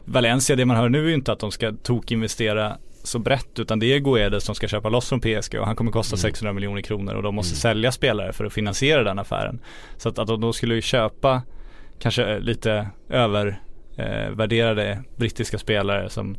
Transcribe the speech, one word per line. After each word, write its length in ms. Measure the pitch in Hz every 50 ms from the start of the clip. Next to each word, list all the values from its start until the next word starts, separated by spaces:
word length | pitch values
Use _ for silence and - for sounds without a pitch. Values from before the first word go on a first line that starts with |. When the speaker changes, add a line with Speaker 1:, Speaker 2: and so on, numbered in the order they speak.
| -
Speaker 1:
Valencia, 500 | - 113 131 120 113 120 135 127 - 143
det 100 | 127 127
man 120 | 127 123
hör 120 | 113 123 117
nu 140 | 127 151 156
är 40 |
ju 60 | 165 165
inte 180 | 139 123 -
att 80 | 107 -
de 120 | - 104
ska 200 | - - 117 110 110 - -
tokinvestera 920 | - 123 113 - - 120 113 113 107 - - 117 107 104 107 107 107 104 - - - - - -
så 160 | - - 120
brett, 400 | 104 123 139 131 - - - -
utan 200 | 110 - 113 107
det 60 | 110
är 140 | 120 135 147
Guedes 440 | 139 139 131 113 104 101 104 98 -
som 120 | - 104
ska 120 | - -
köpa 220 | 104 107 107 107 110
loss 200 | 113 123 123 -
från 100 | 135 120
P 120 | 117 113 110
S 140 | 104 - -
G, 100 | 107 107
och 60 | 104
han 100 | 104 107
kommer 160 | - 113 113
kosta 220 | 98 110 113 - -
Speaker 2:
Mm. 60 | 98
Speaker 1:
sexhundra 320 | - 107 - - - 104 98
miljoner 280 | 98 101 101 101 101
kronor, 320 | 101 - 110 98 98 98 104
och 100 | 104 101
de 120 | 104 101
måste 160 | 107 98 85 80
Speaker 2:
Mm. 60 | 71
Speaker 1:
sälja 320 | - 113 107 107 113 127
spelare 420 | 123 - - 131 110 104 95 95 -
för 120 | - 107
att 80 | 101 -
finansiera 500 | 110 107 104 98 - 135 143 156 143 110
den 160 | 101 95 101
affären. 400 | 101 - - - - - - - - - - - - - -
Så 120 | - - 117
att, 100 | 110 -
att 80 | 110
de 140 | 101 113 107
då 120 | 113 117 113
skulle 220 | - - 117 113
ju 60 | 113
köpa 600 | - - - 123 110 107 - - - 135 131 127 127 - - - - - - - - - - -
kanske, 260 | - 113 - - 113 98 107
eh, 60 | 101
lite 480 | - 120 110 - - 113 107 104 101 101 - - - -
över, 520 | - 131 120 107 101 104 104 101 98 95 - - - - - - -
eh, 320 | - 110 104 107 107 107 104 104
värderade 680 | 104 110 104 117 113 117 113 110 104 104 101 101 107 - - -
brittiska 420 | - 117 110 - - 110 - -
spelare 520 | 107 - - 110 104 98 101 101 98 92 98
som, 200 | - 107 101 98
med 60 | 98